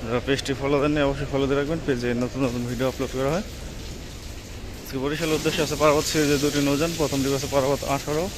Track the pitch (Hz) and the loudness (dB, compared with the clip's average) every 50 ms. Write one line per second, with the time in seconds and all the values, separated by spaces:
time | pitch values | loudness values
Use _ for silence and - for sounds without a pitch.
0 | - 113 120 123 110 131 139 127 - - 139 - 139 139 147 143 139 151 147 151 | -2 0 -2 -2 2 0 0 0 0 -4 -4 -2 0 2 2 4 4 2 2 2
1 | 143 139 139 139 143 127 139 135 139 135 143 139 143 139 165 165 - - 135 123 | 2 2 2 0 -4 -2 0 0 2 2 2 2 2 0 -2 -4 0 -2 -2 0
2 | 120 123 120 117 127 120 - 131 139 127 117 123 120 120 123 117 131 131 120 - | 0 0 0 0 -2 -2 -2 0 -2 0 0 -2 -4 -4 -2 0 -2 -2 0 -2
3 | 135 117 110 127 135 139 151 185 226 - - - - - - - - - - - | -6 -4 -2 -2 0 0 0 0 -2 -6 -10 -10 -12 -10 -10 -10 -10 -10 -10 -10
4 | - - - - - - - - - - - - - - - - - - - 135 | -12 -12 -12 -12 -12 -12 -12 -12 -12 -12 -12 -12 -10 -10 -10 -10 -10 -8 -6 -4
5 | 127 147 151 151 165 156 156 147 151 160 147 - 156 135 151 143 151 156 143 151 | -2 -2 -2 -2 0 0 0 2 0 0 0 0 0 0 0 4 4 6 6 4
6 | 151 - - 156 151 143 147 139 143 147 139 143 143 143 143 139 156 165 165 160 | 2 2 2 4 4 4 4 4 2 2 2 2 2 2 4 2 2 0 2 0
7 | 156 131 135 139 131 135 139 135 135 131 131 143 131 135 143 131 - - 139 139 | 0 2 2 2 2 2 2 0 0 2 2 2 4 4 2 0 0 -2 -2 -2
8 | - - 151 156 175 196 - | 0 -2 0 0 0 -2 -6